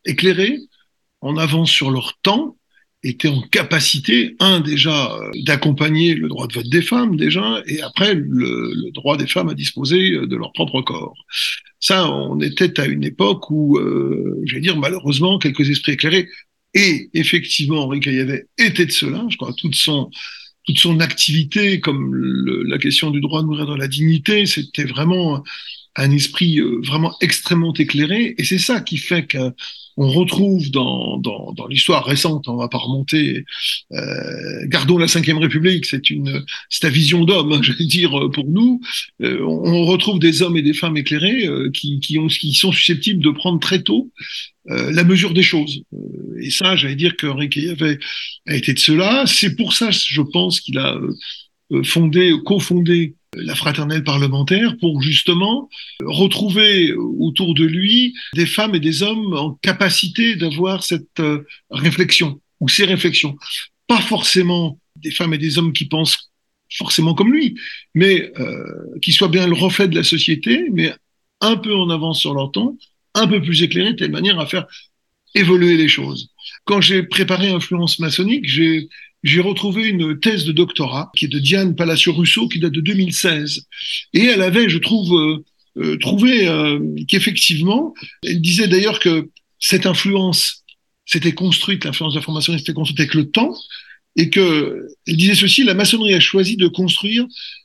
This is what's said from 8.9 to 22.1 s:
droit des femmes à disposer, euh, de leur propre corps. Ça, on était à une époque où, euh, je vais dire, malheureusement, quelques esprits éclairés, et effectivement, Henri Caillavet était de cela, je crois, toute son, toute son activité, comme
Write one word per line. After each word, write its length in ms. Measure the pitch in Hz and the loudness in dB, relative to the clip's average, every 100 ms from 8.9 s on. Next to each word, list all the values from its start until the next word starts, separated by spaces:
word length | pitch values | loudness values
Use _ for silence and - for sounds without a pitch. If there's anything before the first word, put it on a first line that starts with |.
droit 260 | - 139 147 | -6 -2 -2
des 100 | 139 | -2
femmes 220 | - 170 | -2 -2
à 40 | |
disposer, 580 | 147 143 - 135 180 190 | -4 -6 -4 0 2 2
euh, 140 | 165 131 | 0 -2
de 100 | 123 | -6
leur 160 | 110 | -6
propre 300 | - 151 131 | -4 -2 -2
corps. 320 | - 85 - - - - - - - _ | -4 -6 -10 -14 -12 -6 -6 -8 -14 _
Ça, 300 | - 190 165 | 0 2 0
on 300 | 139 139 143 | -2 -4 -2
était 380 | 147 139 180 - | -2 0 0 0
à 60 | - | -2
une 180 | 71 | -2
époque 480 | 71 - 202 196 - | -4 0 0 0 -2
où, 260 | 151 151 143 | 0 2 2
euh, 640 | 98 139 - 143 92 - - | 2 -2 -2 -2 -4 -6 -6
je 100 | 131 | -4
vais 60 | |
dire, 160 | 160 160 | -2 -2
malheureusement, 600 | 139 185 139 139 180 196 | -2 -4 -2 0 0 0
quelques 320 | 151 135 139 | 0 0 0
esprits 240 | 143 - | 0 -2
éclairés, 340 | 135 151 185 175 - - _ _ | -2 0 0 0 -8 -20 _ _
et 360 | 196 202 147 - | 2 4 2 -2
effectivement, 680 | - 147 170 - - 143 156 | -2 0 0 0 -2 0 -2
Henri 160 | 135 139 | -2 -2
Caillavet 480 | 139 131 131 131 - - | -2 -2 -2 -6 -8 0
était 300 | 226 - 160 | 0 2 0
de 40 | |
cela, 320 | - 143 131 233 | 0 -2 -4 -6
je 80 | - | -6
crois, 160 | - 120 | -8 -6
toute 200 | 165 135 | -4 0
son, 340 | - 147 - - - - - _ - | 0 0 -4 -10 -18 -18 -20 _ -2
toute 140 | 139 | 2
son 200 | 175 160 | 4 2
activité, 800 | 160 - - 156 147 208 202 190 | 0 0 0 2 0 0 0 0
comme 340 | - 139 135 | 0 -2 -2